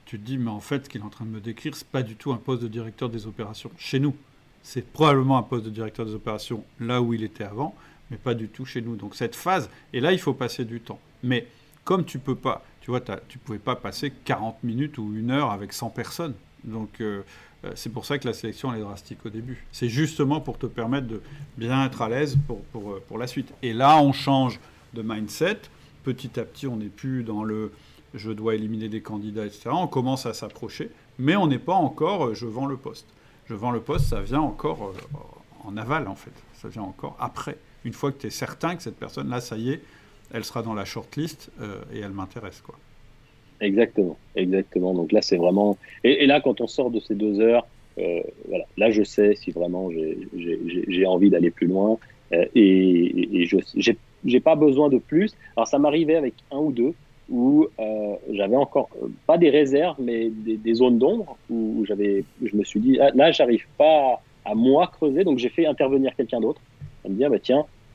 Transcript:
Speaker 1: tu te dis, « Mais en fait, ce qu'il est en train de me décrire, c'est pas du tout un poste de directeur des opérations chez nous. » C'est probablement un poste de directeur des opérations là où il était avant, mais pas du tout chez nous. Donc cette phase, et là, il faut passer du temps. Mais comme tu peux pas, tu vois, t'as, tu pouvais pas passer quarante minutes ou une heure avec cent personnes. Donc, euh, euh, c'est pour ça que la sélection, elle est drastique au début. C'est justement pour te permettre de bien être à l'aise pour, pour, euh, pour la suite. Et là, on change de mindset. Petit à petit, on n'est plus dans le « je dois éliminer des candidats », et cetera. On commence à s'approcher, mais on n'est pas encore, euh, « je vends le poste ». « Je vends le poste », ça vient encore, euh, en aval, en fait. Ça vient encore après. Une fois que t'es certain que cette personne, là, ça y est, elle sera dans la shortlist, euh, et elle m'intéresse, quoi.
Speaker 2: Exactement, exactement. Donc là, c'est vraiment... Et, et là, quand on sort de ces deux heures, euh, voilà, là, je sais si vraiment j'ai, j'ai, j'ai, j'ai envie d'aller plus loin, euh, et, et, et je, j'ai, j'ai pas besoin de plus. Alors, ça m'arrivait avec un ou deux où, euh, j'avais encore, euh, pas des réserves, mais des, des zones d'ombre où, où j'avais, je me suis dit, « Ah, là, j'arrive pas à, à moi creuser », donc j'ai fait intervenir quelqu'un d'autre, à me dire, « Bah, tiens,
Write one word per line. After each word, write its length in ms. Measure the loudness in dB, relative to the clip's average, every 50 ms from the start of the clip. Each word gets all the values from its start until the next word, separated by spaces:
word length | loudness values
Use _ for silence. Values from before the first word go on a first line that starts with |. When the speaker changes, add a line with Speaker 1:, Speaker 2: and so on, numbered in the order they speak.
| _
Speaker 1:
tu 120 | -14 -14 -12
te 60 | -8
dis, « 140 | -6 -4 -4
Mais 120 | -4 -4
en 100 | -6 -8
fait, 260 | -6 -6 -6 -6 -6
ce 20 | -8
qu'il 140 | -12 -12 -12
est 20 |
en 60 | -14
train 160 | -14 -12 -12
de 40 | -12
me 100 | -10 -10
décrire, 340 | -10 -12 -12 -10 -10 -12 -12
c'est 100 | -12 -12
pas 160 | -8 -6 -6 -6
du 120 | -6 -8
tout 180 | -8 -6 -6 -6
un 80 | -4 -4
poste 200 | -4 -4 -4 -4
de 60 | -6
directeur 420 | -8 -8 -10 -10 -10 -8 -8 -8
des 160 | -6 -8 -10
opérations 440 | -10 -12 -10 -12 -12 -12 -14 -16 -16 -18
chez 240 | -16 -8 -4 -2 0
nous. » 140 | 0 0 -2 -4 -10 _ _ _ _ _ _ _ _
C'est 220 | -12 -10 -10 -10 -8 0
probablement 460 | 2 4 6 6 6 4 4 4 2
un 40 | 2
poste 220 | 0 -4 -6 -6
de 60 | -6
directeur 360 | -8 -8 -8 -8 -8 -8 -8
des 80 | -8 -8
opérations 480 | -8 -8 -8 -8 -8 -8 -8 -8 -10 -10 -12 _ -10
là 220 | -6 -2 0 0 0
où 100 | 0 -2
il 100 | -2 -4
était 180 | -8 -8 -10 -12
avant, 320 | -10 -6 -6 -6 -6 -8 -12 -20 -20 -20 -20 -18 -16 -14
mais 40 |
pas 180 | -8 -6 -4 -4
du 120 | -4 -6
tout 180 | -10 -12 -14 -14
chez 160 | -10 -8 -8
nous. 140 | -8 -8 -8
Donc 220 | -10 -10 -12 -8
cette 180 | -6 -6 -6 -6
phase, 340 | -4 -2 0 0 0 -2 -4 -12 -20 -16 _ -4
et 60 | 0
là, 140 | 2 2 2
il 80 | 2
faut 140 | 2 -2 -2
passer 300 | -2 -4 -6 -6 -6 -8
du 140 | -8 -10 -12
temps. 220 | -12 -14 -16 -16 _ _ _ _ -2
Mais 220 | -2 0 0 -2 -6 -12 _ _ _ _ _ _
comme 220 | -2 0 0 -2
tu 160 | -4 -8 -8
peux 160 | -6 -4 -4
pas, 280 | -4 -4 -4 -4 -6 -8 -16 -20 _
tu 120 | -8 -6 -6
vois, 80 | -4
t'as, 180 | -4 -6 -10 -12 -12
tu 120 | -16 -20 -18
pouvais 200 | -14 -12 -12 -8
pas 160 | -6 -6 -6
passer 380 | -6 -6 -10 -8 -8 -8 -8 -8 -8 -6
quarante 380 | -4 -4 -4 -4 -6 -8 -8 -6
minutes 360 | -6 -4 -4 -4 -6 -6 -8
ou 180 | -8 -8 -6
une 160 | -6 -4 -2 0
heure 180 | 0 0 -2
avec 220 | -2 -6 -8 -10 -10
cent 180 | -10 -10 -10
personnes. 440 | -8 -10 -10 -10 -10 -8 -8 -8 -10 -12 -16 _ _ _ -14
Donc, 380 | -12 -10 -10 -10 -10 -10 -8
euh, 220 | -6 -6 -6 -6 -10 -14 -20 -20 -20 -20 _ _ -14
euh, 80 | -14 -12
c'est 180 | -12 -12 -12 -10
pour 120 | -10 -8
ça 140 | -6 -6 -4
que 100 | -4 -6
la 60 | -6
sélection, 380 | -6 -8 -10 -10 -8 -8 -8 -6
elle 60 | -8
est 60 | -8
drastique 420 | -12 -14 -16 -18 -18 -18 -16 -14
au 40 | -12
début. 360 | -12 -12 -12 -12 -14 -14 -16 -18 -8
C'est 160 | -4 -4 -2
justement 520 | 0 0 0 0 0 0 0 0 0 -2
pour 180 | -4 -6 -8 -8
te 80 | -8
permettre 420 | -8 -6 -6 -4 -2 -2 -2 -4 -6
de 140 | -8 -10 -12 -14 -18 -18 -18 -16 -10
bien 280 | -8 -4 -2 0 0 0
être 160 | 0 -2 -4
à 80 | -4 -2
l'aise 300 | -2 -2 -2 0 0 0 0
pour, 140 | -2 -4 -10
pour, 320 | -12 -14 -14 -12 -10 -10 -10
euh, 100 | -12 -12 -12
pour 100 | -10 -8
la 80 | -8
suite. 260 | -8 -8 -8 -10 -10 -10 -8 -6
Et 80 | -4 0
là, 280 | 4 6 8 8 8
on 120 | 8 6 4
change 480 | 2 0 2 2 2 2 0 -2 -6 -12 -20 -20 -20 -20 _ -12
de 80 | -10 -8
mindset. 560 | -6 -6 -6 -6 -8 -4 -2 -2 0 -2 -2 -8 -16 -20 -20 -20 -20 -20 -10 -8
Petit 340 | -8 -6 -6 -10 -10 -8 -10
à 60 | -10
petit, 240 | -10 -10 -10 -8 -8
on 80 | -6
n'est 100 | -6 -8
plus 380 | -10 -12 -10 -8 -6 -6 -6 -6
dans 180 | -6 -6 -6 -4
le « 300 | -4 -4 -6 -6 -8 -10 -16 -20 -20 -20 -20 -20 _ -16
je 160 | -12 -10 -8
dois 240 | -8 -4 -2 -2 -2
éliminer 340 | -2 -2 -4 -6 -6 -6 -6
des 120 | -8 -8
candidats », 440 | -8 -8 -10 -8 -8 -8 -8 -8 -8
et 40 | -8
cetera. 260 | -10 -10 -8 -4 -2 -2 -2
On 60 | -2
commence 360 | -2 -2 -2 0 -2 -4 -4
à 100 | -8 -10
s'approcher, 560 | -10 -12 -14 -12 -12 -14 -12 -10 -10 -12 -12 -14 -18 _ _ _ -2
mais 160 | 0 2 2
on 140 | 4 4 2
n'est 100 | 2 0
pas 160 | 0 0 0
encore, 520 | 0 0 0 -2 -2 -2 -2 0 0 -2
euh, « 80 | -2 -4
je 120 | -6 -8
vends 200 | -8 -8 -6 -6
le 100 | -6 -6
poste ». « 320 | -8 -10 -14 -16 -16 -20 _ _ _ _ _ _ _ _
Je 80 | -14 -10
vends 180 | -6 -4 -4 -4
le 80 | -4
poste », 260 | -4 -2 0 0 0 0
ça 100 | 0 -2
vient 200 | -2 -2 -2 -2
encore, 540 | -2 -2 -4 -4 -6 -6 -6 -6 -8 -12 -12
euh, 760 | -14 -14 -14 -16 -16 -16 -18 -20 -20 -20 _ -20 -20 -16 -12
en 80 | -10
aval, 300 | -8 -6 -4 -4 -4 -4
en 80 | -6 -10
fait. 160 | -12 -16 -20 -20 -20 -20 -20 -20
Ça 140 | -18 -16 -14
vient 140 | -12 -12 -12
encore 340 | -12 -12 -12 -14 -14 -10 -10
après. 380 | -10 -10 -10 -10 -12 -12 -12 -14 -16 _ -20 -14 -12
Une 80 | -12 -8
fois 200 | -6 -4 -6 -4
que 60 | -6
t'es 120 | -8 -10
certain 460 | -10 -8 -10 -10 -8 -6 -6 -6 -6
que 60 | -6 -10
cette 140 | -12 -14
personne, 320 | -12 -14 -14 -10 -10 -8 -6
là, 120 | -6 -6
ça 180 | -6 -8 -8 -6
y 120 | -4 -4
est, 100 | -6 -6 -10 -16 -20 -20 -20 _ -20 -20 -18 -12 -10
elle 120 | -10 -10
sera 180 | -8 -8 -8 -6
dans 120 | -6 -6
la 100 | -6 -8
shortlist, 640 | -8 -10 -12 -14 -10 -8 -8 -6 -6 -8 -14 -20 -20 -18 -14
euh, 200 | -14 -12 -12 -14 -14 -14 -12
et 60 | -12
elle 140 | -10 -10 -8
m'intéresse, 480 | -10 -10 -10 -12 -12 -14 -14 -16 -18
quoi. 160 | -20 -20 -20 -20 _ -20 -20 -20 -20 -20 -20 -20 _ _ _ _ _ _ -8 -4
Speaker 2:
Exactement, 560 | -2 2 4 4 4 4 2 2 0 0 -2 -8 -16 -8 -4
exactement. 580 | -2 0 0 2 0 0 0 -2 -2 0 0 0
Donc 160 | 0 0 2
là, 120 | 2 2 4
c'est 140 | 2 2
vraiment... 400 | 2 4 4 4 4 4 4 2 0 -6 -14 -6 0 4
Et, 180 | 4 4 6 6
et 40 |
là, 140 | 4 4 4
quand 200 | 4 2 0 0
on 80 | -2 -4
sort 220 | -2 -2 -2 0 -2
de 80 | -2
ces 160 | -4 -4 -2
deux 240 | 0 0 0 2 4
heures, 260 | 4 6 6 4 2 0 -6 -20 -20 -16 _ -6
euh, 220 | -4 -2 -2 -2 -4 -6 -10 -14 -10 -6
voilà, 160 | -6 -6 -6 -6 -2
là, 160 | 2 2 4 4
je 100 | 4 2
sais 320 | 2 4 4 6 6 4
si 160 | 4 0 -6
vraiment 400 | -4 -2 -2 -2 -2 -4 -4 -4
j'ai, 260 | -4 -4 -4 -4 -4 -6 -8 -10 -10
j'ai, 240 | -6 -4 -4 -4 -4 -4
j'ai, 180 | -4 -4 -4 -2
j'ai 200 | -2 0 2 2
envie 220 | 4 4 6 6 6
d'aller 220 | 6 6 2 2
plus 160 | 2 2 2
loin, 320 | 2 4 4 4 2 2 0 -4 -10 -20 -20 _ 0 2
euh, 140 | 2 2 4 6
et, 60 | 8
et, 840 | 8 8 8 8 8 6 6 6 4 4 2 0 0 0 2 0 2
et 40 |
je, 120 | 4 2 2 0 0 -2
j'ai, 240 | 0 2 2 0 0 -4 -16 _ _ 0
j'ai 160 | 2 2 4
pas 140 | 6 4 4
besoin 340 | 6 6 6 6 6 4 4
de 100 | 4 2
plus. 360 | 2 2 2 2 2 2 -2 -8 -20 -6 -2
Alors, 100 | -2 0
ça 140 | 2 2 2
m'arrivait 360 | 4 4 4 2 2 2 2
avec 180 | 2 0 -2 -4 -8 _ _ -4
un 60 | -2
ou 120 | -2 -2
deux 240 | 0 0 0 0 -2 -4 _ _ _ _ -10 -6
où, 360 | -2 2 4 6 6 6 6 4 2 -4
euh, 360 | -4 -4 -4 -4 -4 -4 -6 -6 -8 -4
j'avais 260 | -2 0 2 4 4
encore, 340 | 4 4 2 2 0 -2 -2 -4 -10 -10
euh, 40 | -10 -10 -2 _
pas 120 | 2 4 6
des 100 | 6 6
réserves, 480 | 8 6 6 6 4 4 2 2 0 -2
mais 280 | -4 -2 -2 -2 -2 -2
des, 280 | -4 -4 -4 -4 -4
des 180 | -2 0 0 2
zones 240 | 4 6 6 6 6
d'ombre 400 | 4 4 2 0 -4 -8 -12 -16 _ -6
où, 280 | -4 -2 -2 -2 -2 -2
où 60 | -2
j'avais, 380 | -2 0 0 0 2 2 0 -2 -4 -6 -6 -4
je 120 | 0 0
me 80 | 0 0
suis 160 | 0 0 2
dit, « 180 | 4 4 6 6
Ah, 100 | 6 6 8
là, 160 | 8 8 8 6
j'arrive 320 | 6 4 4 4 2 0 -2 2 4
pas 420 | 6 8 8 6 6 4 2 0 -4 _ _ _ -8
à, 60 | -4
à 40 | 0
moi 360 | 2 4 6 6 6 4 2 0
creuser », 320 | 0 0 2 2 2 2
donc 140 | 2 2 2
j'ai 100 | 0 0
fait 160 | 0 2 2
intervenir 500 | 2 2 2 2 2 4 2 2 2 0
quelqu'un 260 | -2 -2 -2 -2 0
d'autre, 200 | 0 0 -2 -4 -8 -20 _ -18 -18 -18 -16 -12 -8
à 20 | -4
me 60 | -2
dire, « 160 | 0 2 2
Bah, 80 | 2 2
tiens, 260 | 2 2 2 2 2 -2 -6 -20 -20 -14 -8